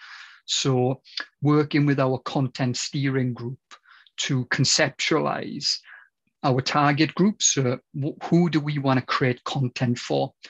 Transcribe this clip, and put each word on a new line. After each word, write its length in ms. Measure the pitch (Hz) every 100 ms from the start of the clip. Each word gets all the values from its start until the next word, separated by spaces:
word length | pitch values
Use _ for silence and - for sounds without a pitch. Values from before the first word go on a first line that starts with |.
| - - - - -
So 560 | - 139 127 127 131 - - - _
working 440 | 139 147 147 151 143
with 140 | 139
our 200 | 131 127
content 560 | - 156 131 - 127 120
steering 580 | - 147 139 131 127
group 260 | 120 120 135 _ - _ - _ - -
to 200 | 131 123
conceptualize 1300 | - 135 - 151 - - 151 147 - - 139 - - - - _ _ _ _
our 180 | 143 127
target 520 | - 151 143 143 151 -
groups, 420 | 202 208 - 139
uh, 200 | 123 131 _ 147
wh-, 260 | 143 - -
who 240 | 170 175
do 100 | 151
we 180 | 147 147
wanna 260 | 135 127
create 400 | - - 131 123 -
content 540 | 143 123 - 123 120
for? 340 | - 139 135 _